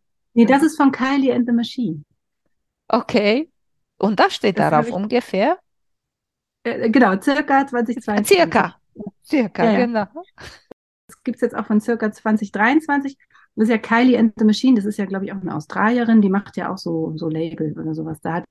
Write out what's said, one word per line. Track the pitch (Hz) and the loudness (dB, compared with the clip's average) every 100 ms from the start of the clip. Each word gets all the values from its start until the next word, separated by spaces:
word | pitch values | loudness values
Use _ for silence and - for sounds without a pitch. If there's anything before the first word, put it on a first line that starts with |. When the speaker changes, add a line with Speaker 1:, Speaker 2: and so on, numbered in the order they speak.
| _ _ _ | _ _ _
Speaker 1:
Nee, | 233 233 | 2 4
das | 277 | 4
ist | 311 311 | 2 4
von | 277 | 2
Kylie | 254 262 285 262 | 2 -2 0 0
and | 240 240 | 0 0
the | |
Machine. | 233 226 - 202 156 - _ _ _ _ _ _ _ - | 0 -2 -4 -6 -6 -12 _ _ _ _ _ _ _ -2
Speaker 2:
Okay. | 233 - 233 208 247 320 _ _ _ _ - | -2 0 0 2 0 -4 _ _ _ _ -4
Und | 202 196 | -2 2
da | 381 | 0
steht | - 214 208 | 0 -2 0
Speaker 1:
Das | 156 | 2
Speaker 2:
darauf | 156 226 | 2 0
Speaker 1:
hab | |
ich | |
Speaker 2:
ungefähr? | 185 214 247 - 190 262 370 _ _ _ _ _ _ _ _ _ _ 233 | -4 -2 -4 -2 -2 0 -2 _ _ _ _ _ _ _ _ _ _ -8
Speaker 1:
Äh, | - 226 | -4 0
genau, | 254 208 196 | 4 4 2
circa | 285 277 285 269 269 | -2 -2 0 0 0
zwanzig | 240 233 233 | -4 -4 -6
zweiundzwanzig. | - 208 208 370 330 220 | -4 -2 2 2 2 0
Speaker 2:
Circa. | 175 - _ - 208 _ | -2 -6 _ -18 -16 _
Circa, | - 285 208 - | -4 -2 -2 0
Speaker 1:
Ja, | 226 | 0
ja. | 208 240 | 2 0
Speaker 2:
genau. | 220 196 311 381 - - - _ - _ _ _ | -2 -6 -12 -20 -20 -20 -20 _ -20 _ _ _
Speaker 1:
Das | - | -12
gibt's | 262 233 | -8 -4
jetzt | 233 | -4
auch | - 208 | -4 0
von | 208 | 0
circa | 240 233 220 | 0 -2 -4
zwanzig | - 220 214 202 | -4 -2 -2 -2
dreiundzwanzig. | 202 226 311 302 285 277 - _ _ _ - | 0 2 2 2 -2 -2 -12 _ _ _ -2
Das | |
ist | 220 | 0
ja | 220 | 0
Kylie | - 233 254 226 | 0 2 4 4
and | 226 - | 2 2
the | |
Machine, | 214 208 254 226 | 2 4 4 2
das | |
ist | 202 208 | 0 -4
ja, | 190 | -6
glaub | 196 | -6
ich, | 196 | -8
auch | 196 | -8
eine | 170 151 | -8 -8
Australierin, | - 190 214 240 226 220 | -6 0 0 2 4 4
die | 202 | 4
macht | 196 - 190 | 0 -4 -10
ja | 175 | -8
auch | 190 | -8
so, | 175 165 160 156 | -6 -4 -4 -6
so | 165 | -6
Label | 160 165 160 156 147 | -4 -6 -6 -8 -6
oder | 160 | -8
sowas. | 156 160 156 | -6 -8 -8
Da | 165 | -6
hatte | 170 - | -6 -8